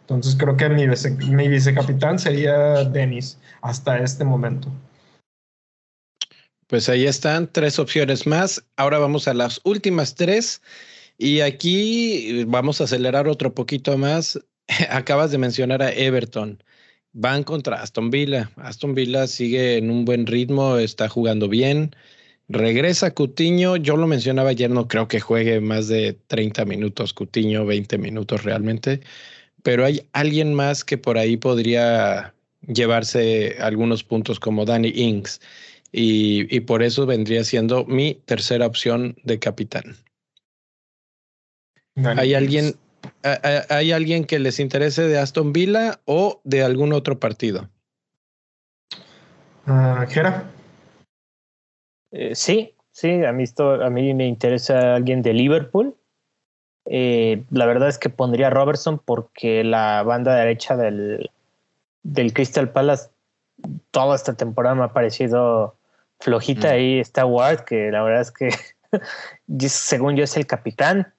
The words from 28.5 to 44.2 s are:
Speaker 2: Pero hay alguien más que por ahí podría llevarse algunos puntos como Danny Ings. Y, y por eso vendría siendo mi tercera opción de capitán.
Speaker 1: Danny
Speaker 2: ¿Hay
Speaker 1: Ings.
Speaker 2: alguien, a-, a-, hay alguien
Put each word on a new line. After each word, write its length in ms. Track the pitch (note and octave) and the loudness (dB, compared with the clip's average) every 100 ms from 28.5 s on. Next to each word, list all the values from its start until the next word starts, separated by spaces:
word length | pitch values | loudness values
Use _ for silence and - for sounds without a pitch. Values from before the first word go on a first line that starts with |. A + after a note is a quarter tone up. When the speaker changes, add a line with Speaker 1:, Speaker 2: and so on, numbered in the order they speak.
| G#2 G#2+ A2+ C3+ C#3 - - - - _ _ | -4 -2 -4 -2 -4 -6 -20 -20 -20 _ _
Speaker 2:
Pero 220 | C3 B2 | 0 2
hay 240 | C3 D3 - | 2 0 -4
alguien 420 | C#3+ D3+ D3+ D3+ | -2 0 0 0
más 280 | C#3+ C#3+ C#3 | 0 0 -2
que 140 | - C3 | -4 -4
por 180 | - A2+ | -2 0
ahí 180 | A2+ A#2 | 0 0
podría 960 | C3 A#2+ A#2 A#2+ A#2 A2+ G#2 G2 G2 - _ _ - | 0 0 2 2 2 2 2 -2 -6 -16 _ _ -6
llevarse 920 | B2 A#2 A#2 A2+ B2 A2+ A2 G#2+ - | -2 2 2 0 0 2 2 0 -2
algunos 420 | A2 G#2+ A#2 A2+ | -4 0 0 -2
puntos 380 | - A2+ G#2+ G#2+ | -2 -4 -4 -4
como 240 | A2 G#2+ | -2 -2
Danny 240 | G#2+ A#2 A2+ | 0 2 0
Ings. 480 | - A#2 G#2 G2 - - - - - _ | 0 0 0 -4 -12 -18 -20 -20 -20 _
Y, 600 | A#2+ A2+ G#2+ G#2+ G#2 - | -2 2 2 2 0 0
y 40 | B2+ | -2
por 220 | A2+ A2+ | 0 0
eso 240 | A#2+ A#2 C3+ | 2 0 0
vendría 380 | A#2 G#2+ A2+ | 0 0 0
siendo 400 | A2 A#2+ A2+ B2+ | 0 0 0 0
mi 300 | C#3+ C3 D3+ - | 0 0 0 -4
tercera 420 | - A2+ - A#2+ A#2+ | -6 -4 -2 0 0
opción 480 | A#2 A#2+ A#2+ B2 A#2+ | -2 -2 -2 -4 -6
de 160 | B2 A2 | -4 -2
capitán. 580 | A2 G#2 A2 A2 - - _ _ _ _ _ _ _ _ _ _ _ _ _ _ _ _ _ _ _ | -2 -6 -8 -8 -12 -18 _ _ _ _ _ _ _ _ _ _ _ _ _ _ _ _ _ _ _
Speaker 1:
Danny 260 | - B2+ A#2 | -2 0 2
Speaker 2:
¿Hay 80 | C3 | 2
Speaker 1:
Ings. 60 | C#3 | 2
Speaker 2:
alguien, 360 | C#3 D3 D3+ - _ _ - - | 2 2 0 -4 _ _ -20 -8
a-, 420 | C#3 C3+ D3 C#3+ - | -4 -2 0 0 0
a-, 60 | D3 | 0
hay 160 | D#3+ | 2
alguien 320 | E3 D#3+ E3 | 0 0 -2